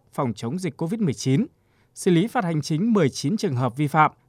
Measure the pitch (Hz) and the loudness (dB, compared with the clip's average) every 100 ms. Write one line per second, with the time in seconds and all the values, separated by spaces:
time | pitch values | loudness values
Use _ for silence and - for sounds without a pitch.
0 | _ - 127 104 117 180 180 - 165 226 | _ -4 -4 -4 -6 -4 -6 -4 -6 -2
1 | 185 110 131 139 277 _ _ _ _ - | -2 -2 2 2 0 _ _ _ _ -4
2 | 196 170 226 254 175 156 - 156 226 208 | 2 2 2 0 -2 -2 -2 -2 2 2
3 | 143 - 139 214 196 123 127 120 147 156 | 2 0 -4 -2 -2 0 -2 -2 0 4
4 | 151 - | 2 0